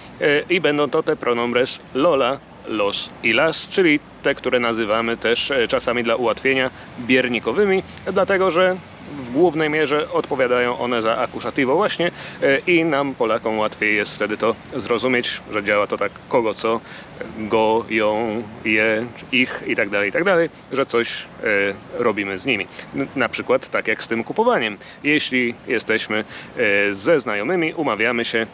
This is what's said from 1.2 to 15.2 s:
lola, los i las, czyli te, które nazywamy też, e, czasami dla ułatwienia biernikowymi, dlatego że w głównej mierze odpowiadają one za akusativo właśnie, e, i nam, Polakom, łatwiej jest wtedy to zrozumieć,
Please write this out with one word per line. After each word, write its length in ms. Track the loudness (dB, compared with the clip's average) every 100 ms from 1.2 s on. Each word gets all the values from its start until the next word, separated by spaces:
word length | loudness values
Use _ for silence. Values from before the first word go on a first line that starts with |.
| 0 0 2 2 0 -4 -6
lola, 440 | 0 2 4 2 -2 -10 -16 -6
los 440 | -2 0 -2 -8 -4
i 100 | 0
las, 360 | 2 2 0 -4
czyli 320 | 2 4 2 -2 -4
te, 120 | -2
które 260 | -2 0 0
nazywamy 560 | 2 0 0 0 0 0
też, 340 | 0 0 0
e, 180 | 0 0
czasami 360 | 0 0 0
dla 120 | 0 0
ułatwienia 540 | 0 0 0 2 0 -4 -16 -6
biernikowymi, 800 | 2 4 4 0 -2 0 2 2 -2 -8 -4
dlatego 380 | 0 2 2 2
że 260 | 4 2 2 -8 -18 -14 -12
w 60 | -4
głównej 400 | 4 4 4 0
mierze 400 | 2 2 0 0
odpowiadają 680 | -2 0 2 2 4 2 0
one 240 | 0 0
za 140 | 2 0
akusativo 600 | -2 -4 -4 0 2 2
właśnie, 340 | 2 0 -2 -4 -12 0
e, 160 | 2 2
i 260 | 4 4
nam, 300 | 4 2 0
Polakom, 440 | 0 0 0 0 0
łatwiej 380 | -2 0 0 2
jest 180 | 0
wtedy 220 | -2 -2 0
to 180 | 0 -2 -6 -6
zrozumieć, 640 | -2 0 2 0